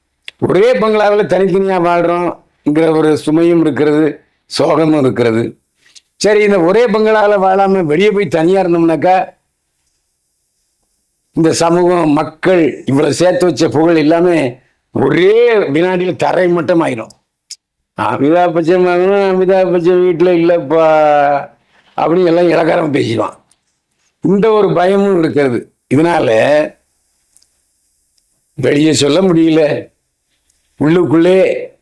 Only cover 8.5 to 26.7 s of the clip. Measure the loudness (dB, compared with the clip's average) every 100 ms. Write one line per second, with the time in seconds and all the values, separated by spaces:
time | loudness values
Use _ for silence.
8.5 | 0 0 0 0 0 0 0 -2 _ _
9.5 | _ _ _ _ _ _ _ _ _ _
10.5 | _ _ _ _ _ _ _ _ -2 -2
11.5 | 0 0 2 2 0 0 -2 -4 -4 0
12.5 | 0 0 -4 -4 -2 -2 0 0 0 -2
13.5 | 0 -2 0 0 2 2 0 0 0 -4
14.5 | -8 _ _ _ -4 -2 0 2 2 2
15.5 | 2 0 -2 -2 -2 -4 -4 -2 0 0
16.5 | -2 0 -2 -2 -6 -12 _ _ _ _
17.5 | -20 _ _ _ -8 -6 -2 0 2 0
18.5 | 0 0 0 2 0 0 0 0 0 0
19.5 | 2 0 0 0 2 0 0 0 2 2
20.5 | 0 0 0 2 2 2 2 2 -2 -6
21.5 | _ _ _ _ -6 -2 0 2 2 2
22.5 | 0 0 -2 -2 -2 -2 -4 -6 -10 _
23.5 | _ _ _ _ _ _ _ -2 0 2
24.5 | 2 0 0 0 0 0 0 -2 -2 -2
25.5 | -4 -8 _ _ 0 0 0 0 0 2
26.5 | 0 -2